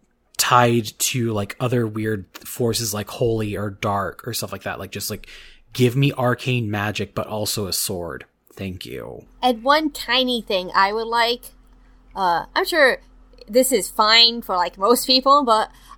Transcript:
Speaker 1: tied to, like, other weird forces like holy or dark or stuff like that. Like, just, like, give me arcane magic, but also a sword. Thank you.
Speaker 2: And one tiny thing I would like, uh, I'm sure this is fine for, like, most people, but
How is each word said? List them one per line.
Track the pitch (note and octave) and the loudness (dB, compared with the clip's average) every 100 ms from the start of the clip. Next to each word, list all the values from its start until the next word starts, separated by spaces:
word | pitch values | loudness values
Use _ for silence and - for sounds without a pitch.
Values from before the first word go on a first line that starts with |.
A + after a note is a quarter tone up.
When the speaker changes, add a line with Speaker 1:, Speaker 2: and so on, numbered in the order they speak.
| _ _ _ - | _ _ _ -4
Speaker 1:
tied | - B2 A#2+ A#2 A2 - | 4 6 6 4 -2 -4
to, | - B2+ A2+ | -4 -2 -2
like, | G#2 G2 - | -2 -6 -4
other | B2+ B2 A2 | -2 0 -2
weird | A2 A2 G#2 F2+ | -2 -4 -4 -6
forces | - - - A#2 G#2 A2 | -18 -12 -4 -2 0 -2
like | G#2 G#2 | -4 -6
holy | - A#2+ A2+ G#2+ F#2+ | -2 0 0 -2 -4
or | G#2 | -6
dark | G2 G#2+ G2+ F#2 - A#2+ | -4 -2 -2 -4 -8 -10
or | |
stuff | A2 G#2+ | -8 -8
like | G2 | -8
that. | G2+ B1+ | -8 -10
Like, | G2 | -10
just, | G#2 - | -8 -8
like, | G#2 - - - - _ | -10 -12 -20 -20 -20 _
give | - B2 C3 | 0 2 2
me | C#3 | 0
arcane | - B2 A#2+ B2+ B2 G#2+ | 0 -2 -2 -2 -2 -2
magic, | G#2 G#2 G#2 G2 | -4 -4 -4 -6
but | - - | -8 -6
also | G#2+ G#2 A2 F#2+ | -6 -4 -4 -4
a | |
sword. | E2 - F#2 E2+ B1+ - _ _ | -4 -4 -6 -8 -10 -14 _ _
Thank | - F#2+ F2+ A#1 | -12 -10 -10 -12
you. | B1+ A1+ A1 - - | -12 -12 -14 -18 -4
Speaker 2:
And | B3+ A3+ | -2 0
one | B3 D4+ D#4 | 2 2 0
tiny | - - B3 B3+ A#3+ | -6 -2 -2 0 -4
thing | G#3 F#3+ F#3 | -4 -4 -2
I | F#3+ G3 | 0 2
would | A3 A3+ | 0 -2
like, | A#3 A#3 A#3+ - _ _ _ _ _ _ - | 0 0 -2 -8 _ _ _ _ _ _ -4
uh, | F#3 E3 - - | 0 0 -2 -2
I'm | F#4 | 0
sure | E4 C4 G3+ _ - _ - - | 4 4 2 _ -20 _ -20 0
this | A#3 B3+ | 2 4
is | A#3+ - | 2 -2
fine | - G#3+ A3+ A#3 A#3 | 2 6 8 6 2
for, | A3 F3+ | -4 -2
like, | F3 F#3+ | -2 0
most | F#3+ B3 - | 2 2 4
people, | B3+ C4+ C#4+ | 2 6 4
but | A#3+ A3 - - - | 6 2 0 -8 -8